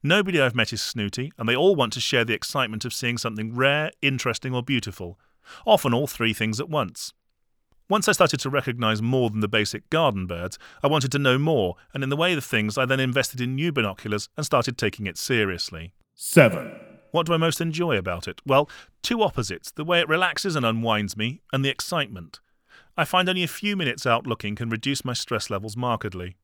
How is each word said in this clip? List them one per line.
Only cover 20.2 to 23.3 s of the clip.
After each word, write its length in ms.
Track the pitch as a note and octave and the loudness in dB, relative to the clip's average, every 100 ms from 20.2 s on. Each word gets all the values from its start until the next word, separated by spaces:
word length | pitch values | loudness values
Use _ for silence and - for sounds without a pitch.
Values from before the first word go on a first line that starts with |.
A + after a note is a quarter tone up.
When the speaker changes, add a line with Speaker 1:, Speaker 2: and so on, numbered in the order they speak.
| F#3 D3 G3 D#3 | 2 0 -2 0
Speaker 1:
and 100 | A#2+ | 0
unwinds 500 | A2+ A2+ G#2+ G2+ G#2+ | 0 2 0 0 -2
me, 260 | A2 D#3 _ | -4 -4 _
and 100 | C3+ | -2
the 60 | C3+ | -2
excitement. 680 | C3 - E3+ B2 F#2+ E2 - _ _ _ - _ - | -2 -4 -4 -4 -8 -16 -20 _ _ _ -20 _ -4
I 80 | D#3 | 0
find 240 | F3+ | 2
only 140 | F#3 | 2